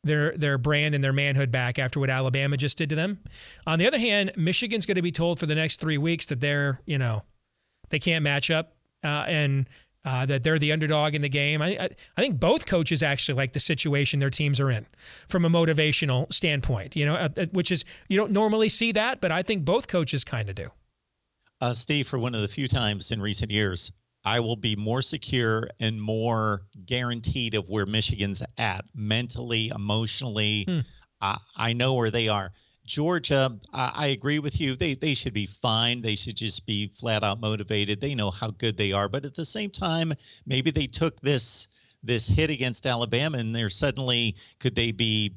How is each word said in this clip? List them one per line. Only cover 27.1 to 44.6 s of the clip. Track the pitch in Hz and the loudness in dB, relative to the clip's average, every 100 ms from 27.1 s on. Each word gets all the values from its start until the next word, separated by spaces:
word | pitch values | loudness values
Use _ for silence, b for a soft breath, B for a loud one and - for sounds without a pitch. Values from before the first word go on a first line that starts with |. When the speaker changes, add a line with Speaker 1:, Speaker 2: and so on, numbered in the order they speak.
| 120 113 135 117 107 | -4 -4 -2 -2 -2
Speaker 2:
of | 90 | -2
where | 107 98 | -2 0
Michigan's | 110 104 104 101 98 - - | 0 0 -2 -2 -4 -8 -4
at | 113 92 - | -4 -4 -10
mentally, | 127 104 110 123 120 120 113 110 | -8 -2 0 -2 -8 -4 -2 -2
emotionally. | 110 101 107 113 - 127 107 107 107 101 | -4 -2 0 0 -4 -4 -2 0 0 0
Speaker 1:
Hmm. | 175 113 B B _ | -2 -4 B B _
Speaker 2:
I, | 98 - - - | -4 -4 -8 -4
I | 117 | -2
know | 120 127 | 0 2
where | 131 113 | 2 0
they | 117 113 | 0 0
are. | 104 92 b b b - | 0 -4 b b b -8
Georgia, | - 156 175 - 139 131 110 - | -2 0 -2 2 2 2 -2 -12
I, | 131 127 - | -6 -4 -2
I | 147 | -2
agree | 131 139 151 | -2 -2 -2
with | 147 - | -2 -2
you. | 143 127 | -2 0
They, | 175 | -2
they | 131 160 135 | 0 0 0
should | 131 | -2
be | 107 95 | -4 -6
fine. | 101 123 110 117 120 | -4 0 2 2 0
They | 113 104 | -2 -2
should | - 104 | -4 -6
just | 110 - - | -6 -6 -4
be | 104 104 | -4 -4
flat | - 120 107 | -6 -2 0
out | 104 101 | 0 -2
motivated. | 110 107 95 107 101 104 | -2 -4 -2 0 0 -2
They | 135 | -2
know | 135 104 | -2 -2
how | 92 98 | -2 -8
good | - 113 98 | -2 -2 0
they | 101 | 0
are. | 98 101 | 2 0
But | 131 139 | -4 -6
at | |
the | 135 156 | -8 -8
same | 220 208 | -6 -6
time, | - 190 165 165 143 B B - | -4 -2 0 0 -4 B B -2
maybe | 135 139 | 0 2
they | 147 135 | 0 -2
took | - 165 - | 0 -2 0
this, | 139 135 113 - - b b b | 0 2 0 -6 -8 b b b
this | 117 120 98 | -2 0 2
hit | 98 156 | 2 2
against | 143 127 113 135 | 0 -2 -2 -2
Alabama | 120 117 117 151 139 | 0 0 0 0 -2
and | 113 117 | -2 -2
they're | 110 | -2
suddenly, | - 143 127 131 120 117 101 B | 0 -2 0 0 2 2 -4 B
could | _ | _